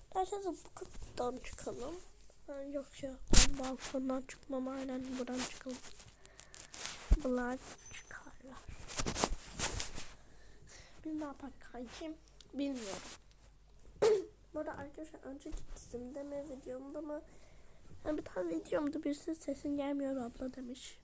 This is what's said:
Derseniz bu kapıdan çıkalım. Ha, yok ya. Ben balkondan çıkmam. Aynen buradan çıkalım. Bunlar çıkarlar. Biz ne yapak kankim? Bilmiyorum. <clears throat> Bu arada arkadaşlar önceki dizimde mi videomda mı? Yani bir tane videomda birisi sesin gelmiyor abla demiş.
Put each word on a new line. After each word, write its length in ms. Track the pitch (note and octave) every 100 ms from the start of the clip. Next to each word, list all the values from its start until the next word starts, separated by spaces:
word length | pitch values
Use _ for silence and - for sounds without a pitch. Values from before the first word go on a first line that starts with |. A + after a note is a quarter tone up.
| -
Derseniz 320 | F#4 F#4+ G4+ F#4+
bu 280 | D4+ -
kapıdan 640 | - F#4 - - - B3 B3+
çıkalım. 580 | - - - - B3+ F4 - - - - -
Ha, 160 | C#4
yok 400 | C#4 C#4+ C4+ -
ya. 120 | C4+ C4 -
Ben 260 | - - C#4
balkondan 640 | C4 B3+ - C4+ C4 C4 C4
çıkmam. 400 | - - C4+ C4
Aynen 360 | C4+ C4+ B3+ C4 C4
buradan 200 | B3 B3+ B3+
çıkalım. 280 | - C4 B3 - - - - - - - - - - - - - -
Bunlar 340 | C#4 B3 B3 B3+ - - -
çıkarlar. 680 | - - - - - C4 B3+ - - - - - - - - - - - - - - - - - - - - - - - -
Biz 80 | D#4+
ne 100 | D#4
yapak 280 | D4+ C#4 C#4 - -
kankim? 420 | A#3+ B3 - E4 D#4 - - -
Bilmiyorum. 480 | C4 C#4+ B3+ G#3+ F3+ - - - - - - - - - -
<clears throat> 260 | G#4+ G#4 E4+ - -
Bu 40 | D4+
arada 140 | D#4
arkadaşlar 480 | - C#4 D4+ D#4 -
önceki 380 | B3+ C#4+ D#4 - - -
dizimde 460 | - A#3+ B3 C#4+
mi 220 | C#4+ C#4+ D4
videomda 500 | C4 C#4 B3+ C#4 D4+
mı? 220 | D#4 D4 D#4 - - - - - - -
Yani 140 | - G#3
bir 60 |
tane 260 | - - F4
videomda 540 | D#4+ - - D4 D4+
birisi 300 | D4+ C#4+ -
sesin 420 | D#4+ - C#4 D4+ C#4+
gelmiyor 400 | C#4 C#4+ C#4 C4+
abla 380 | A#3 B3 C4
demiş. 440 | B3+ B3 C4 - -